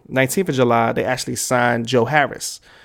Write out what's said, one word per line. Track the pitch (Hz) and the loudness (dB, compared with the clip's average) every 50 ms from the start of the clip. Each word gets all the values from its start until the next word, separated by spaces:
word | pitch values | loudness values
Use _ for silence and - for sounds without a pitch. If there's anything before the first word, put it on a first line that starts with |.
| _ - | _ -4
nineteenth | 123 131 135 131 - 196 190 175 | 0 0 0 2 0 0 0 0
of | 143 | 2
July, | 127 127 120 117 117 113 117 117 | 2 2 4 4 2 2 2 0
they | 117 - | 0 -2
actually | 110 127 123 - - 123 | -2 -2 -4 -4 -6 -6
signed | 110 - - 131 123 120 120 120 117 117 | -6 -4 -2 0 2 2 2 0 -2 -2
Joe | 113 131 123 110 | 0 0 0 2
Harris | 123 147 151 139 - - - - - - - - - - - | 2 2 0 0 0 -4 -8 -10 -12 -12 -14 -18 -20 -20 -20